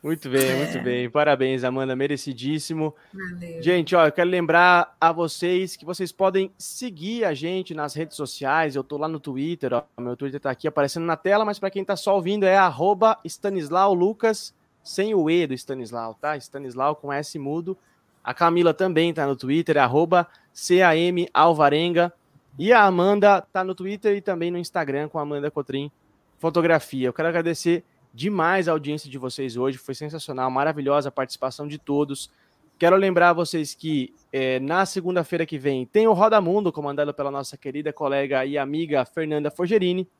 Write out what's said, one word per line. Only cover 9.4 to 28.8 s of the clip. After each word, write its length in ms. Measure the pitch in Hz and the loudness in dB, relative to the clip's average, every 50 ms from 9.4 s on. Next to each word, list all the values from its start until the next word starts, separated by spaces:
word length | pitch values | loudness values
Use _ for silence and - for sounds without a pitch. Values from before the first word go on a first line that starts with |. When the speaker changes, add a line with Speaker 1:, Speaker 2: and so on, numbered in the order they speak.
| 143 165 175 170 - 127 120 | -4 -6 -6 -4 -4 -2 -2
Speaker 1:
ó, 100 | 120 - _ _ - | -2 -4 _ _ -12
meu 160 | 123 120 123 | -10 -10 -8
Twitter 220 | - 139 139 131 143 | -8 -8 -10 -10 -8
tá 100 | _ 135 | _ -8
aqui 180 | 127 _ - | -8 _ -6
aparecendo 380 | 156 151 156 143 139 - 170 165 | -4 0 0 -2 0 -2 -6 -4
na 100 | 170 160 | -4 -4
tela, 300 | 156 _ 185 202 208 220 | -2 _ 2 2 2 2
mas 140 | 208 208 208 | 0 -4 -4
pra 100 | - 196 | -6 -6
quem 160 | 196 196 196 | -6 -6 -4
tá 100 | 196 196 | -4 -6
só 200 | 170 - 208 196 | -4 0 0 0
ouvindo 320 | 196 170 180 202 208 196 | 2 2 -2 -2 2 4
é 100 | 190 185 | 4 6
arroba 600 | 196 190 175 139 120 165 196 208 180 214 220 165 - _ | 6 6 4 2 0 0 0 2 4 4 2 2 2 _
Stanislau 680 | 165 - - - 202 196 185 156 139 160 180 196 202 190 | -14 -14 -6 -6 -4 -4 -4 -4 -2 2 2 4 4 4
Lucas, 640 | 175 175 202 220 _ - 226 214 - - - _ _ _ _ _ _ _ | 4 2 0 0 _ 0 0 0 -2 -8 -16 _ _ _ _ _ _ _
sem 300 | - - - 196 220 220 | -10 -4 -4 -2 0 2
o 160 | 190 160 156 | 2 2 4
E 160 | 165 175 170 | 2 2 2
do 80 | 139 131 | 0 -4
Stanislau, 600 | 123 - - 139 131 123 107 117 117 113 113 110 _ | -8 -8 -10 -10 -10 -10 -10 -8 -8 -8 -8 -10 _
tá? 160 | - 147 151 | -6 -6 -6
Stanislau 600 | 139 123 - - 139 143 131 117 127 131 147 151 | -6 -10 -14 -14 -14 -12 -12 -6 -2 -2 -2 -2
com 180 | 147 - 139 143 | -4 -6 -6 -6
S 240 | 143 147 - - | -6 -6 -6 -10
mudo. 400 | 156 139 139 151 165 170 180 190 _ _ _ _ _ _ _ _ _ _ | -8 -6 -6 -6 -6 -6 -8 -10 _ _ _ _ _ _ _ _ _ _
A 100 | 120 127 | -8 0
Camila 400 | - 175 170 170 175 170 165 156 | 2 2 4 4 6 4 4 4
também 400 | - 190 190 - 156 165 170 160 | 2 0 0 2 2 2 2 0
tá 140 | 160 147 | -2 -2
no 80 | 143 135 | -2 -2
Twitter, 420 | 127 - 127 139 165 165 - 151 | -4 -2 -2 -2 -2 0 2 2
arroba 500 | 143 135 120 123 147 170 165 180 175 170 - _ _ _ _ | 2 4 4 4 2 2 4 2 2 2 0 _ _ _ _
C 300 | _ - - - 180 180 | _ -14 0 2 4 6
A 160 | 190 175 160 | 6 6 4
M 320 | 160 170 180 180 175 175 - | 4 2 0 0 -2 -4 0
Alvarenga. 800 | _ - 156 170 165 151 151 143 147 151 170 175 175 170 175 175 - _ _ _ _ _ _ _ _ | _ 4 6 6 6 4 4 4 4 2 0 0 2 0 0 0 -2 _ _ _ _ _ _ _ _
E 160 | 139 160 208 247 | -4 4 6 6
a 80 | 226 208 | 8 8
Amanda 540 | 196 185 175 175 196 208 208 196 208 202 185 - _ _ | 6 6 4 4 4 4 6 6 6 6 6 2 _ _
tá 100 | 190 185 | -4 -4
no 120 | 190 185 | -4 -6
Twitter 400 | - 180 190 208 196 - 214 202 | -8 -6 -8 -8 -2 0 0 0
e 40 | 202 | 0
também 280 | 196 - 185 165 170 175 | -2 -4 -4 -2 -4 -4
no 80 | 175 | -4
Instagram 500 | 175 175 - _ 180 160 143 135 143 151 151 | -6 -8 -6 _ -4 -4 -2 -2 -4 -4 -4
com 100 | - 160 | -6 -6
Amanda 320 | 147 147 147 143 143 147 | -6 -6 -6 -6 -6 -6
Cotrim 400 | 147 151 139 - 135 139 143 147 _ _ _ _ _ _ _ _ _ _ | -6 -6 -8 -6 -6 -6 -6 -8 _ _ _ _ _ _ _ _ _ _
Fotografia. 680 | - 165 143 175 165 170 165 151 - - - 135 127 | -4 -2 0 2 2 4 2 2 2 -2 -6 -2 -2
Eu 60 | 127 120 | -2 -2
quero 140 | - 156 | -2 -4
agradecer 560 | 165 165 175 165 165 165 - - 175 170 170 _ _ _ _ _ _ _ | -2 -2 -2 -2 -2 -4 -2 0 0 0 0 _ _ _ _ _ _ _
demais 540 | 113 139 202 208 185 160 170 185 190 180 | -6 -6 -4 -2 0 0 2 2 0 0
a 60 | 170 160 | 0 -2
audiência 360 | 156 | -2